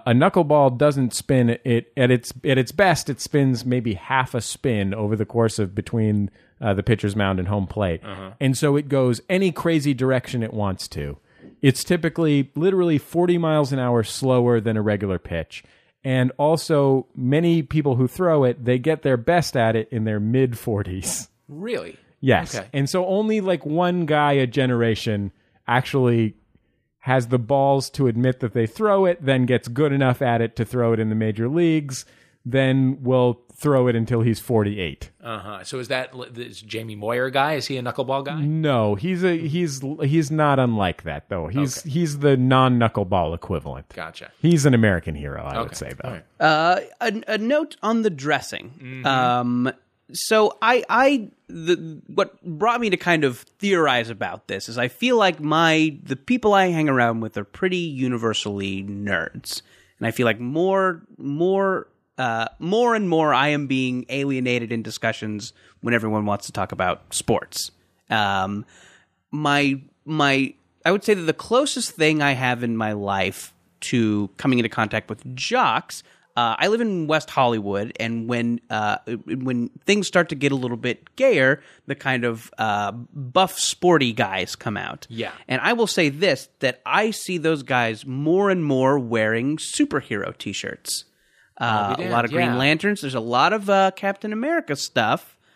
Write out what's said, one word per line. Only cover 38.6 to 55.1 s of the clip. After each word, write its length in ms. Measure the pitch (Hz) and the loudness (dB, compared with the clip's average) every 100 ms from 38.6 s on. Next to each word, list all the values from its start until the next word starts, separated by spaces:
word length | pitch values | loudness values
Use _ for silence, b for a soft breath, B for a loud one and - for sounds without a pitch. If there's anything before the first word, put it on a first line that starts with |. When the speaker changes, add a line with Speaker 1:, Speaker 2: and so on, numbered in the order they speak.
| 151 123 107 101 | 2 2 2 0
Speaker 1:
he's 280 | 165 175 | -2 0
a, 140 | 180 165 | 0 0
he's, 440 | 165 170 170 135 139 160 | -2 -2 -2 -4 -8 -2
he's 300 | 139 160 143 | 2 2 2
not 280 | 156 147 135 | 2 2 4
unlike 440 | 123 110 90 - | 2 2 0 -2
that 260 | 82 73 - | -8 -10 -8
though. 180 | 95 78 | -6 -4
He's, 320 | 123 139 - | -2 -2 -4
Speaker 2:
Okay. 100 | 160 | -4
Speaker 1:
he's 300 | 151 160 143 | -2 -2 0
the 160 | 143 127 | 2 4
non-knuckleball 960 | 127 131 127 120 113 - 92 98 80 82 | 4 4 4 4 2 0 0 0 0 -4
equivalent. 540 | - 82 69 64 - | -6 -6 -6 -14 -14
Speaker 2:
Gotcha. 420 | - 82 - - _ | -14 -14 -14 -20 _
Speaker 1:
He's 240 | 160 165 143 | 2 4 6
an 80 | |
American 420 | 120 110 87 87 73 | 6 4 2 -2 -8
hero, 260 | 71 69 | -8 -10
I 140 | - 113 | -8 -8
would 80 | 117 | -8
Speaker 2:
Okay. 80 | - | -10
Speaker 1:
say, 160 | - 135 | -12 -12
though. 60 | 131 | -12
Speaker 2:
All 40 | 87 | -12
right. 100 | - - | -14 0
Speaker 3:
Uh, 400 | 156 156 165 180 - - | 2 2 2 0 -2 -6
a, 320 | 233 214 - | -4 -4 -4
a 40 | 214 | -4
note 380 | 226 302 311 - | 0 -2 -2 -6
on 180 | 208 226 | -2 0
the 80 | 214 | 0
dressing. 640 | 143 143 143 - - - 139 | -2 -2 -2 -4 -12 -14 -18
Speaker 2:
Mm-hmm. 240 | 127 131 139 | -16 -4 0
Speaker 3:
Um, 640 | 131 123 123 123 123 127 - _ _ _ | 2 2 2 0 0 -2 -4 _ _ _
so 460 | - - 220 208 - | -8 2 4 4 2
I, 220 | 226 247 - | 2 2 2
I, 400 | 220 269 277 196 _ - | 2 4 2 -4 _ -20
the, 540 | 170 165 170 165 151 - | -6 -2 -2 -2 -14 -6
what 360 | 156 196 _ | -2 -2 _
brought 380 | 180 151 220 240 | -10 -2 0 2
me 80 | 226 | 0
to 80 | 175 | 0
kind 260 | 175 165 | 2 2
of 140 | 139 120 - - | 2 -2 -14 -4
theorize 500 | 202 180 151 123 113 | 0 2 4 2 0
about 380 | 101 95 87 - | -6 -8 -8 -10
this 200 | 98 - | -10 -8
is 100 | 117 | -4
I 120 | 123 | -4
feel 260 | - 247 | -2 0